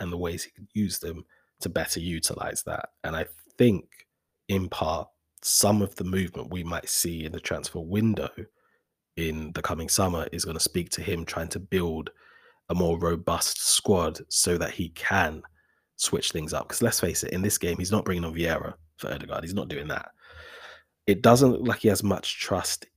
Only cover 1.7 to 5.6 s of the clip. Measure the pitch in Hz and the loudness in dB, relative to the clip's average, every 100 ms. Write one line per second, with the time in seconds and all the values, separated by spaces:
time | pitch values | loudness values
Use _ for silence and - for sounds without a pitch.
1.7 | 85 80 - 85 82 - - - - - | -2 -2 -4 -2 -2 -2 -4 -6 -6 -6
2.7 | 76 - _ - 90 82 - - - 123 | -8 -8 _ -6 -6 -6 -10 -20 4 6
3.7 | 98 - - - _ _ _ - 98 90 | 6 -2 -20 -20 _ _ _ -4 -2 -2
4.7 | - 80 80 - _ _ _ - - | -2 -2 -2 -6 _ _ _ 0 4